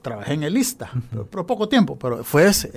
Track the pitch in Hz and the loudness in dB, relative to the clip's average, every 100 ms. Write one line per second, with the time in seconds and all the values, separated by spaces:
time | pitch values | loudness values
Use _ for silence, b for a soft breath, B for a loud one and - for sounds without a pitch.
0 | 127 107 120 151 151 226 254 - - 127 | -10 -8 -4 -4 0 0 -2 -4 -8 -8
1 | - 113 - 190 175 214 214 269 151 139 | -6 -10 -8 -8 -4 -4 2 2 2 0
2 | 127 117 113 143 190 196 - | -4 -4 0 4 6 4 -2